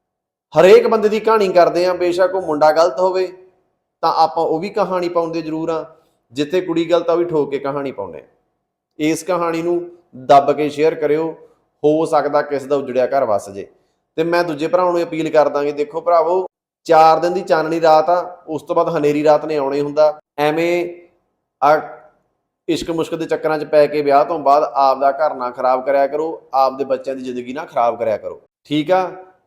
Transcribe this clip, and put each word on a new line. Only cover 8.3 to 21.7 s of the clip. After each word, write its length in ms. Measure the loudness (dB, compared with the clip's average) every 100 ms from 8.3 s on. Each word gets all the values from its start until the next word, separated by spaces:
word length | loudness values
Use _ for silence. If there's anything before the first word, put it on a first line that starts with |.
| _ _ _ _ _ _ _
ਇਸ 240 | -4 -2
ਕਹਾਣੀ 400 | -4 -4 -2 -4
ਨੂੰ 180 | -4 -4 -6 -16 _ -20 4
ਦੱਬ 260 | 4 6
ਕੇ 160 | 0 -2
ਸ਼ੇਅਰ 260 | 0 0
ਕਰਿਓ, 360 | 0 -2 -2 -2 -8 -20 _ _ _
ਹੋ 220 | 0 2 2
ਸਕਦਾ 360 | 0 2 0
ਕਿਸੇ 240 | -2 -6 -2
ਦਾ 100 | -4
ਉਜੜਿਆ 300 | -2 -2 0
ਘਰ 180 | 0
ਵਸ 240 | 0 -2 -4
ਜੇ। 160 | -14 -16 _ _ _ _ -4
ਤੇ 80 |
ਮੈਂ 180 | -2 0
ਦੂਜੇ 240 | -2 -4 -2
ਭਰਾਵਾਂ 240 | 0 0
ਨੂੰ 100 | 0
ਅਪੀਲ 280 | -4 -4 -2
ਕਰ 180 | 2 2
ਦਾਂਗੇ, 240 | 0 -4
ਦੇਖੋ 280 | -4 -6 -4
ਭਰਾਵੋ, 460 | 0 2 2 -2 -4 -12 _ _ 2
ਚਾਰ 340 | 6 6 6
ਦਿਨ 140 | 2
ਦੀ 60 | -4
ਚਾਨਣੀ 380 | 0 -2 0 0
ਰਾਤ 300 | 4 4 4
ਆ, 340 | 0 -2 -12 -12
ਉਸ 140 | -10
ਤੋਂ 140 | -4 -2
ਬਾਅਦ 200 | 0 0
ਹਨੇਰੀ 280 | 0 2
ਰਾਤ 200 | 4 4
ਨੇ 120 | 2 -4
ਆਉਣਾ 200 | -2 -2
ਹੀ 40 |
ਹੁੰਦਾ। 380 | -2 2 2 0 _ -2
ਐਵੇਂ 500 | -2 0 0 0 -4 -10 _ _ _ _ _ _
ਆ 180 | 2